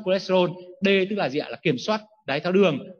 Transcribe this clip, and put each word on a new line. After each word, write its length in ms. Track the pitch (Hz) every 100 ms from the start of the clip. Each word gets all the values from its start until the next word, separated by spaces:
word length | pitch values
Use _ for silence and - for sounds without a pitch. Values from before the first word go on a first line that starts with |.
| 185
cholesterol, 440 | 190 190 185 175 175 - -
D 60 | 196 196 190
tức 60 | 202
là 140 | 147
gì 100 | 143
ạ? 100 | -
Là 80 | 117
kiểm 140 | 170 127
soát 240 | - 214 - _ -
đái 120 | 143
tháo 120 | 175
đường 260 | 190 185 135 - -